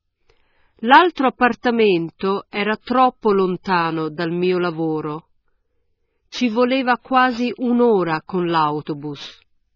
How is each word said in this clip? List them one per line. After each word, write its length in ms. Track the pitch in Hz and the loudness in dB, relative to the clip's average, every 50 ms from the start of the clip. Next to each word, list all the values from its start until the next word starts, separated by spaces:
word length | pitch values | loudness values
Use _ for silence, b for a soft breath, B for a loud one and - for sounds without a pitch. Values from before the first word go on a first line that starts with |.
| _ _ _ _ _ _ _ _ _ _ _ _ _ _ _ _ | _ _ _ _ _ _ _ _ _ _ _ _ _ _ _ _
L'altro 500 | - 226 269 302 349 359 - - 269 254 | 2 4 6 6 6 4 2 0 -2 -2
appartamento 1160 | - - 254 240 226 - - 254 233 233 220 208 185 170 165 160 - - - 190 196 196 - _ | 0 2 0 0 0 0 -2 -2 0 2 2 4 2 2 0 -4 -8 -6 -4 -4 -4 -4 -6 _
era 300 | - 214 202 208 214 - | -6 -6 -4 -4 -4 -6
troppo 560 | - - 240 254 254 254 - _ - 220 202 | -4 -2 0 2 2 2 0 _ 0 2 2
lontano 760 | 190 190 180 185 170 - - 190 175 170 165 160 165 160 156 | 2 2 0 -2 -4 -4 -2 -2 0 0 -2 -2 -4 -4 -6
dal 220 | 151 156 175 165 | -6 -6 -6 -4
mio 260 | 170 175 180 180 180 180 | -2 -2 0 0 0 0
lavoro. 680 | 180 175 160 156 165 160 156 156 151 156 151 160 - _ _ _ _ _ _ _ _ _ _ _ _ _ _ _ _ _ _ _ _ _ | -2 -2 -4 -4 -4 -4 -4 -4 -6 -6 -8 -10 -12 _ _ _ _ _ _ _ _ _ _ _ _ _ _ _ _ _ _ _ _ _
Ci 160 | - - 247 240 | -6 -4 -2 -2
voleva 500 | 208 233 247 247 262 269 262 240 247 226 | 0 2 0 2 0 0 0 0 -2 -2
quasi 540 | - - 262 254 254 254 240 220 247 247 - - | -2 -2 0 2 2 2 0 -2 -4 -4 -4 -4
un'ora 640 | 254 240 240 240 240 240 220 190 180 165 160 156 - | -2 0 2 2 4 4 4 2 2 0 -4 -6 -6
con 220 | - - 185 180 | -6 -4 -4 -2
l'autobus. 920 | 170 170 165 156 151 147 151 143 - 156 143 143 151 143 139 - - - - _ _ _ _ _ _ _ | 0 0 0 0 0 0 -4 -6 -8 -10 -10 -10 -12 -12 -12 -14 -18 -20 -20 _ _ _ _ _ _ _